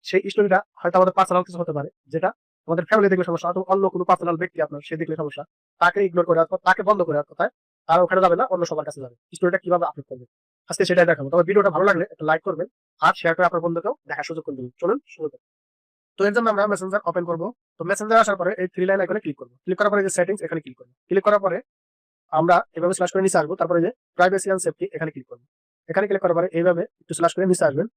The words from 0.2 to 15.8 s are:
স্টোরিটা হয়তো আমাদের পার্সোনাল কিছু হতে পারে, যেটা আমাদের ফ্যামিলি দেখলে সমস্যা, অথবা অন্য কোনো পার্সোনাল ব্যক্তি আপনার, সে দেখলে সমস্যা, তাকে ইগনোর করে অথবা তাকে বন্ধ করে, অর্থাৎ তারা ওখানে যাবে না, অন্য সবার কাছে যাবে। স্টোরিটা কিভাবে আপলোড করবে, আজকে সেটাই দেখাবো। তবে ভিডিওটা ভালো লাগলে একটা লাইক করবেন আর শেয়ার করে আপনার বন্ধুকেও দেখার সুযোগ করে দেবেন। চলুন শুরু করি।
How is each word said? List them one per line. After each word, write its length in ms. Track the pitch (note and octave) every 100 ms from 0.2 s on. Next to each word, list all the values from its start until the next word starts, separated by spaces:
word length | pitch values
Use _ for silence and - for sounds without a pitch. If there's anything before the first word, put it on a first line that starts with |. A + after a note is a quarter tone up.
| G3+
স্টোরিটা 260 | G3+ G3+ F#3 - _
হয়তো 160 | F3 F#3
আমাদের 160 | F#3 F#3
পার্সোনাল 240 | F#3+ F3+ F3+
কিছু 100 | F3
হতে 100 | E3+ D3
পারে, 120 | C#3+ _ _
যেটা 160 | D#3+ F#3 - _ _ -
আমাদের 180 | E3+ E3
ফ্যামিলি 200 | A3 G3+
দেখলে 140 | F#3 F3
সমস্যা, 180 | E3+ F3
অথবা 140 | F#3 F#3
অন্য 120 | F#3+ F#3+
কোনো 100 | F3+ F3+
পার্সোনাল 260 | - E3+ E3
ব্যক্তি 160 | F3 E3 D3+
আপনার, 140 | D3 -
সে 60 | D#3+
দেখলে 160 | D#3+ D#3
সমস্যা, 200 | D3+ - D3 _ _ _
তাকে 160 | F3 G3+ G3
ইগনোর 200 | E3+ F3
করে 100 | E3
অথবা 140 | E3 F#3+ -
তাকে 160 | F#3+ G3
বন্ধ 120 | G#3 E3
করে, 100 | D3
অর্থাৎ 280 | D3 - G3 _ _ _ -
তারা 120 | E3 F3
ওখানে 140 | F#3+
যাবে 120 | F#3 E3+
না, 40 | G#3
অন্য 100 | F3+ E3+
সবার 160 | D#3 D3
কাছে 120 | C#3+
যাবে। 120 | B2+ A#2+ _ E3
স্টোরিটা 220 | F3+ F#3
কিভাবে 200 | F3+ F3 E3+
আপলোড 160 | - -
করবে, 140 | B2+ B2 _ _ _ _
আজকে 140 | B2+ F3
সেটাই 180 | F3+ E3+
দেখাবো। 180 | E3 E3+
তবে 120 | E3+ E3+
ভিডিওটা 220 | G3+ G3
ভালো 100 | D#3+ G3
লাগলে 140 | F3 F#3
একটা 120 | - D3+
লাইক 120 | D#3+ G3
করবেন 180 | D#3+ G3 _ _ _ D#3+
আর 60 | -
শেয়ার 140 | E3+ E3
করে 100 | F3
আপনার 140 | F3 E3+
বন্ধুকেও 280 | E3+ G3 D4 -
দেখার 180 | D3+ D3
সুযোগ 140 | D#3+ D3+
করে 100 | C3
দেবেন। 140 | B2+ _
চলুন 180 | E3+ C#4 _
শুরু 140 | - D#3
করি। 120 | - _ _ _ _